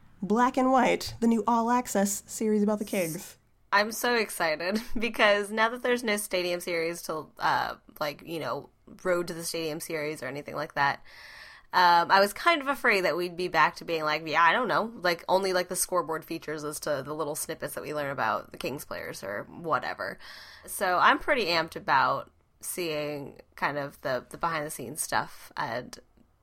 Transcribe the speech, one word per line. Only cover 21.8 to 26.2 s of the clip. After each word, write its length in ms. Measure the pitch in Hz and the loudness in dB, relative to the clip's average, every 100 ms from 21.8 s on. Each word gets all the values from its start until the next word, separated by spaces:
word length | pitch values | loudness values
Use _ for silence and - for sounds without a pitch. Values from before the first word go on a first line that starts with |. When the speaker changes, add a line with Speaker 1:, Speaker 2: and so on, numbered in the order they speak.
| - 139 127 135 - _ _ _ | 2 4 4 2 -4 _ _ _
Speaker 2:
seeing 760 | - - 170 151 147 147 143 - - - | -10 -6 -4 -4 -4 -6 -10 -14 -20 -6
kind 220 | 175 143 | -4 -4
of 220 | 143 - | -6 -8
the, 240 | 143 127 - | -4 -4 -6
the 80 | 151 | -6
behind-the-scenes 640 | 170 160 151 - 120 156 | -4 -4 -6 -8 -10 -8
stuff 500 | - 139 147 - - - | -4 -2 -4 -10 -14 -6
and 420 | 120 117 - - - _ | -6 -6 -8 -16 -20 _